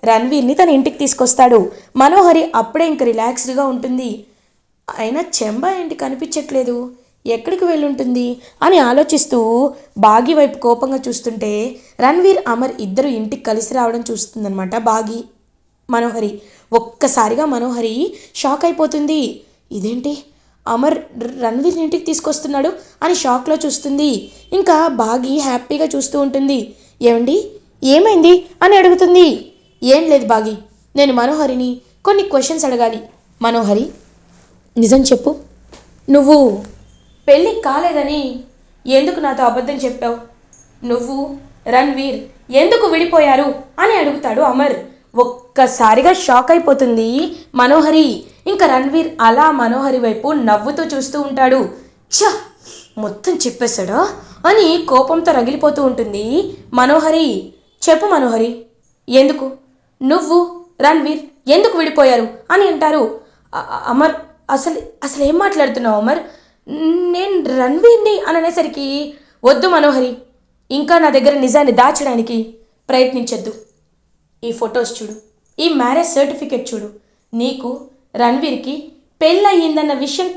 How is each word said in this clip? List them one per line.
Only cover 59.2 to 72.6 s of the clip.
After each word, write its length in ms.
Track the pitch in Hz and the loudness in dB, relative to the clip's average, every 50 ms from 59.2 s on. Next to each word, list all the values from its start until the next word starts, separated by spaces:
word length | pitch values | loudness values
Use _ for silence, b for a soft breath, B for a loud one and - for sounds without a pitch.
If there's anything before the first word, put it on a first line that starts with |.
| 277 277 269 - 269 269 269 - _ _ _ _ _ _ _ _ | 4 4 2 -2 -6 -10 -10 -14 _ _ _ _ _ _ _ _
నువ్వు 360 | 254 262 311 370 - 311 339 349 349 349 - - - _ _ - | 0 0 0 0 0 2 2 2 2 0 -6 -16 -20 _ _ 0
రణ్వీర్ 420 | 254 294 320 320 277 294 302 - - - _ _ _ 254 | 2 2 2 2 0 -2 -6 -6 -10 -16 _ _ _ 2
ఎందుకు 260 | 294 370 427 453 370 | 2 4 4 2 0
విడిపోయారు?" 500 | 330 320 311 302 302 277 262 240 233 226 220 - - - - | 0 -2 0 2 4 4 4 4 2 0 -4 -8 -16 -6 -2
అని 160 | 339 392 403 | 0 2 2
అంటారు. 360 | 359 320 285 311 302 311 302 233 220 - B B B B B B B - | 0 0 0 0 0 2 0 -2 -2 -6 B B B B B B B -12
"అ-, 120 | - - - - | -12 -10 -10 -12
అ-, 80 | - - | -10 -6
అమర్, 300 | - 233 262 302 311 - - - - _ _ _ - | -2 0 2 2 2 0 -4 -14 -20 _ _ _ -4
అసలు, 320 | 269 269 - 330 320 - - - - _ - | -4 -4 -4 -6 -6 -6 -10 -14 -16 _ -12
అసలు 200 | 269 - 277 285 | -10 -4 -2 -2
ఏం 140 | 277 311 | 0 0
మాట్లాడుతున్నావు 600 | 359 403 392 392 320 277 254 226 247 240 226 214 208 | 0 0 0 0 0 0 0 -2 -4 -2 -2 -2 0
అమర్? 200 | 220 240 302 339 - B B B B B B B _ - 277 302 320 320 339 359 359 349 349 | 0 -2 -2 -2 -6 B B B B B B B _ -12 -8 -4 -2 -2 0 0 -2 -2 -2
నేను 220 | 349 381 403 392 349 285 269 254 262 | -2 -2 -2 -2 -4 -2 -2 -2 0
రణ్వీర్ని" 540 | 254 254 285 339 427 466 466 453 415 427 415 - - | 0 0 0 4 6 6 6 6 4 0 0 0 -2
అని 100 | - 320 | -2 -2
అనేసరికి, 500 | 339 320 339 339 330 320 311 - 285 277 269 277 285 294 294 B B B B B B - | 0 0 0 -2 -2 -4 -4 -4 -8 -8 -6 -6 -6 -8 -10 B B B B B B 2
"వద్దు 220 | 254 277 - 359 | 2 2 4 2
మనోహరి, 460 | 370 349 311 294 294 269 262 254 247 233 - - _ _ _ _ _ _ _ _ _ | 2 2 4 2 2 2 2 -2 -2 -6 -10 -18 _ _ _ _ _ _ _ _ _
ఇంకా 240 | 262 285 294 294 339 339 | -4 -4 0 2 2 4
నా 100 | 320 294 | 4 4
దగ్గర 240 | 269 269 233 285 285 285 262 | 2 4 4 4 2 2 0
నిజాన్ని 260 | 254 220 294 294 262 | 2 4 4 4 4
దాచడానికి 640 | 226 240 247 285 302 - 285 269 240 233 226 - 240 226 220 - - _ | 4 4 4 2 2 0 -4 -2 -2 -2 -4 -4 -4 -6 -6 -6 -14 _